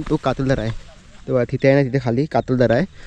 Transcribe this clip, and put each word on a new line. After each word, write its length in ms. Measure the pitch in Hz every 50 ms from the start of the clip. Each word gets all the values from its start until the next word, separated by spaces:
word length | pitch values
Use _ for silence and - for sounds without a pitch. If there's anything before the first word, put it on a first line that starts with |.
| 156 -
तो 60 | 151
कातलधरा 460 | 151 - 135 127 - 135 131 135 110 107
आहे. 80 | 113 110 - - - - - - - - - -
तेव्हा 180 | 135 131 127 120 - -
तिथे 160 | 123 - 135
आहे 140 | 135 143 139
ना, 60 | 123
तिथे 100 | 120 135 120
खाली 200 | 120 113 123 147
कातलधरा 500 | 156 - 120 - - 131 123 123 110 113
आहे 100 | 127 185 - - - -